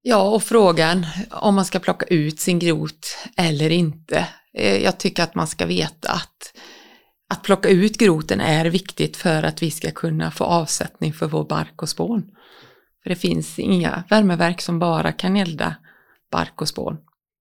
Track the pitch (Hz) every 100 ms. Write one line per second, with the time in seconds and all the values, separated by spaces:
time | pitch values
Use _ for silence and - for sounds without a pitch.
0 | 247 220 196 214 - 233 196 165 160 180
1 | 165 180 - - 214 196 190 190 - -
2 | - 175 151 156 - 175 170 156 156 -
3 | - - - - 170 147 156 170 165 151
4 | - 156 - - _ - - - - -
5 | 196 180 170 - 160 - 170 180 160 -
6 | - 175 - _ - - - - - -
7 | _ _ - 196 - 190 202 185 214 214
8 | 214 160 156 95 - 156 165 180 - -
9 | 156 - 185 156 156 156 165 - - 151
10 | 165 156 160 - 160 170 160 - 165 -
11 | 156 151 160 156 156 156 156 - 156 -
12 | 170 226 - _ - - - _ _ _
13 | - 175 180 165 156 - - 185 165 -
14 | 180 214 202 170 170 175 - 170 175 160
15 | 160 165 185 196 185 151 - 160 _ _
16 | _ _ - - - - 160 - - 156
17 | _ _ _ _